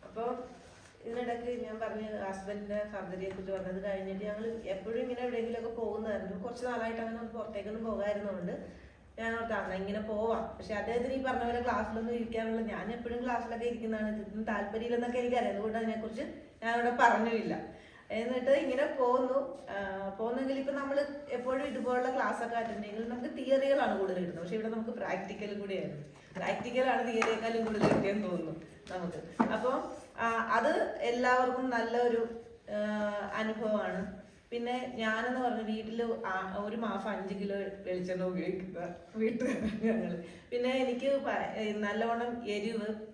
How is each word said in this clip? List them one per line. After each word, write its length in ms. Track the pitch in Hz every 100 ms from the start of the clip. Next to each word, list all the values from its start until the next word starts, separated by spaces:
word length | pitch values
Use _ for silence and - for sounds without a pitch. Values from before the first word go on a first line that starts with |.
അപ്പോൾ 400 | - 208 240 247 - - - - - -
ഇതിനിടയ്ക്ക് 600 | - 240 233 233 240 240
ഞാൻ 160 | 220 220
പറഞ്ഞ 360 | 220 214 214 214
ഹസ്ബൻഡിൻ്റെ 680 | 196 190 190 208 202 208 208
സർജറിയെ 380 | 202 175 180 190
കുറിച്ച് 220 | 190 190
പറഞ്ഞത് 320 | 190 185 190
കഴിഞ്ഞിട്ട് 400 | 202 196 190 196
ഞങ്ങൾ 220 | 208 208 226 226 -
എപ്പോഴും 320 | 190 220 233
ഇങ്ങനെ 220 | 254 240
എവിടെയെങ്കിലുമൊക്കെ 600 | 247 226 220 226 226 240
പോകുന്നതായിരുന്നു. 640 | 220 214 220 196 185 185
കുറച്ച് 240 | 240 247 247
നാളായിട്ട് 340 | 240 226 226
അങ്ങനെ 180 | 226 226
ഒന്ന് 140 | 220
പുറത്തേക്കൊന്നും 520 | 220 208 208 196 220
പോകാതിരുന്നതുകൊണ്ട് 680 | 226 196 202 208 202 180 175 262 - - - - - -
ഞാൻ 140 | 226
ഓർത്തു, 220 | 233 226
"എന്നാ 200 | 208 185
ഇങ്ങനെ 260 | 190 196 208
പോവാം." 560 | 214 214 226 220 - -
പക്ഷെ 180 | -
അദ്ദേഹത്തിന് 400 | 208 220 240 254
ഈ 80 | 269
പറഞ്ഞ 220 | 262 233
പോലെ 180 | 233 240
ക്ലാസ്സിലൊന്നും 520 | 247 214 220 220 226
ഇരിക്കാനുള്ള, 460 | 233 226 220 226 226
ഞാൻ 320 | 214 180 196
എപ്പോഴും 320 | 240 240 240
ക്ലാസ്സിലൊക്കെ 420 | 247 240 226 226 240
ഇരിക്കുന്നതാണ്, 500 | 240 226 220 214 214
ഇതൊന്നും 280 | 196 214
താല്പര്യമില്ലെന്നൊക്കെ 760 | 220 208 202 220 240 240 247 247
എനിക്കറിയാം. 360 | 240 240 202
അതുകൊണ്ട് 240 | 202 214 226
അതിനെക്കുറിച്ച് 440 | 226 220 - 226 320 - - -
ഞാൻ 120 | 226
അവിടെ 220 | 240 240 240
പറഞ്ഞുമില്ല. 760 | 240 214 226 226 180 - - - - - -
എന്നിട്ട് 400 | 220 240 254 262
ഇങ്ങനെ 360 | 277 262 247 294
പോന്നു. 720 | - 247 254 254 269 269 - -
ആ, 380 | 196 196 190 196
പോന്നെങ്കിൽ 500 | 196 226 254 269 269
ഇപ്പം 160 | 262
നമ്മൾ 320 | 269 277 277 285 285 -
എപ്പോഴും 360 | 240 254 262 285
ഇതുപോലുള്ള 480 | 240 233 247 254 262
ക്ലാസ് 280 | 240 226
ഒക്കെ 120 | 226 233
അറ്റൻഡ് 280 | 226 202
ചെയ്യെങ്കിൽ 240 | 202 220 233
നമുക്ക് 220 | - 320 247
തിയറികളാണ് 640 | 254 269 277 277 226 208
കൂടുതൽ 200 | 190 185
കിട്ടുന്നത്. 240 | 175 165
പക്ഷെ 120 | 175
ഇവിടെ 140 | 220 220
നമുക്ക് 220 | 226 -
പ്രാക്ടിക്കൽ 680 | - 185 185 196 208 202 202
കൂടിയായിരുന്നു. 460 | 196 185 - - - - - 180
പ്രാക്ടിക്കലാണ് 760 | 175 202 233 247 262 233 233
തിയറിയേക്കാളും 520 | 226 226 220 226 226
കൂടുതൽ 300 | 220 208 208
കിട്ടിയെന്ന് 340 | - 196 202 190
തോന്നുന്നു 320 | 180 160 160 - - -
നമുക്ക്. 520 | 185 175 - - -
അപ്പം, 500 | 226 214 247 277 - - - -
ആ, 80 | 233 226 226 226
അത് 380 | 254 403 - -
എല്ലാവർക്കും 680 | 233 247 247 254 254 254 262
നല്ലൊരു, 720 | 240 226 240 240 226 226 - - - -
ആ, 380 | 208 214 214 208 208 202
അനുഭവമാണ്. 880 | 208 220 220 220 208 185 180 196 - - - -
പിന്നെ 420 | 240 233 247 240
ഞാനെന്ന് 460 | 220 220 220 240 254
പറഞ്ഞ 200 | 247 220
വീട്ടിൽ 640 | 214 214 220 233 233 220 196
ആ, 300 | 185 190 196
ഒരു 180 | 208 226
മാസം 340 | 226 196 220
അഞ്ച് 240 | 190 190
കിലോ 220 | 190 202 196
വെളിച്ചെണ്ണ 680 | 190 - 185 185 180 180
ഉപയോഗിക്കുന്ന 720 | 180 180 175 185 185 170 175 - - 220
വീട്ടുകാരാണ് 680 | 220 - 254 233 220 -
ഞങ്ങൾ. 400 | 226 - 180 170 - - -
പിന്നെ 200 | 240 247
എനിക്ക് 540 | 262 254 240 277 277
പ-, 320 | 240 202 - -
ഏ, 160 | 214
നല്ലവണ്ണം 800 | 208 208 214 226 233 240 240 202
എരിവ് 440 | 208 208 226 208 214 -